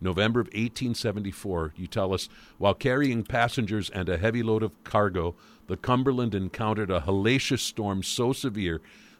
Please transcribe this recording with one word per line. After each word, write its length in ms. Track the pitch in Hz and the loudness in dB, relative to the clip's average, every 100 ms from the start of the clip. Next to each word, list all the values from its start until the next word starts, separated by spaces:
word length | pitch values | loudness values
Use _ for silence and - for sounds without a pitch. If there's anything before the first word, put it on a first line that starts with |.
November 380 | 92 87 107 117 | -2 2 4 2
of 100 | 101 | 0
eighteen 420 | 104 117 - 127 113 | -2 -4 -2 -4 -2
seventy-four, 800 | 113 101 101 - 101 87 78 - | -2 -2 -6 -6 -4 -2 -2 -6
you 100 | 90 | -6
tell 260 | 113 95 | -2 0
us, 160 | 92 - - - - | 0 -4 -14 -20 0
"While 160 | 98 | 2
carrying 480 | 95 135 131 143 117 | 2 2 2 2 0
passengers 720 | 101 123 120 - 101 107 95 | 0 0 2 0 -2 -2 -2
and 180 | 95 92 | -2 0
a 80 | 85 | 2
heavy 240 | 110 120 | 2 0
load 220 | 113 110 | 0 0
of 200 | 107 - | 0 -6
cargo, 520 | - 107 104 90 85 - - - - | -2 2 2 2 -4 -6 -14 -16 -10
the 100 | 95 | -4
Cumberland 560 | - 127 131 123 117 | 0 2 2 2 0
encountered 560 | 98 92 - 110 107 98 | 0 -2 -2 -2 0 0
a 120 | 90 | 0
hellacious 580 | 80 98 107 135 - 131 | 2 2 4 2 2 -2
storm 420 | - - 101 95 | -2 -4 -2 -2
so 320 | - - 123 | -2 0 0
severe 480 | 135 135 104 90 82 - - - | 0 -2 -2 -2 -4 -8 -20 -20